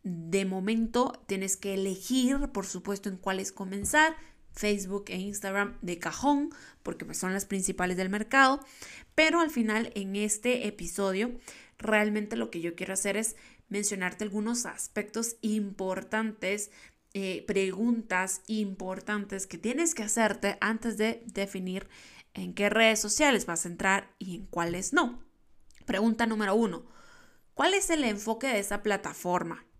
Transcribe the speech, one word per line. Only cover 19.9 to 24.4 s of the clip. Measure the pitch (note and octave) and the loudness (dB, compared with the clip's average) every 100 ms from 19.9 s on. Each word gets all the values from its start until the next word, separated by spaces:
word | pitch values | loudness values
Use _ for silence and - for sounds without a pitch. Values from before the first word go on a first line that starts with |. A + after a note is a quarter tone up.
que | - | 0
hacerte | G#3+ A#3 A3 G3+ G3+ - | -2 2 2 2 -2 0
antes | G#3 A3 A#3 G#3+ | -2 0 -2 0
de | G#3+ A#3 - | 0 -2 -8
definir | G3 G3 G3 F#3 F#3+ - - - - - | -6 -4 -4 -6 -6 -10 -20 -20 -20 -16
en | - F3+ | -10 -8
qué | - G3+ | 0 2
redes | G#3+ A3+ G#3+ | 6 6 6
sociales | G#3 - D4 A3+ - | 0 4 6 4 2
vas | E3 F3 | -2 -4
a | |
entrar | E3+ F#3+ G3 - _ | 0 2 2 0 _
y | F#3+ | -10
en | E3+ | -8